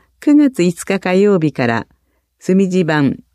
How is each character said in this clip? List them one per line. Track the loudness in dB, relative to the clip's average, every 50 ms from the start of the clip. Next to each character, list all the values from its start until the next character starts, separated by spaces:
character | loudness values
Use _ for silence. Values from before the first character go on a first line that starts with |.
| _ _ _ _
九 | -2 2 2
月 | 4 2 2 0 0 -2
五 | -2 -2 -4 -6
日 | -6 -6 -4
火 | -2 -2 0
曜 | 2 2 2 2 0
日 | 0 -2 -2
か | -2 -4
ら、 | -2 -2 -4 -6 -10 _ _ _ _ _ _ _ _ _ _
墨 | -4 0 0 0 0 0
字 | 0 -2 -2
版 | 0 0 0 0 -2 -2 -6 -12 _ _